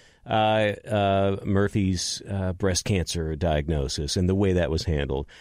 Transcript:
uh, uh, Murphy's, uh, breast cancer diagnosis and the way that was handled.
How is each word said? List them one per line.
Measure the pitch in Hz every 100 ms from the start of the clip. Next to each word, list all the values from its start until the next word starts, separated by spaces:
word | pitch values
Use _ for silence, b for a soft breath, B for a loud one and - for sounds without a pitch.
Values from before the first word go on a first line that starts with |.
| b b -
uh, | 110 107 110 104 101 -
uh, | 107 98 98 98 98 -
Murphy's, | 98 101 107 95 90 - - -
uh, | 98 92
breast | 90 98 90
cancer | - 98 80 87 80
diagnosis | 76 85 76 73 76 67 - 73
and | 98 90
the |
way | 98 101
that | 90 76
was | 78
handled. | - 76 67 67 73 B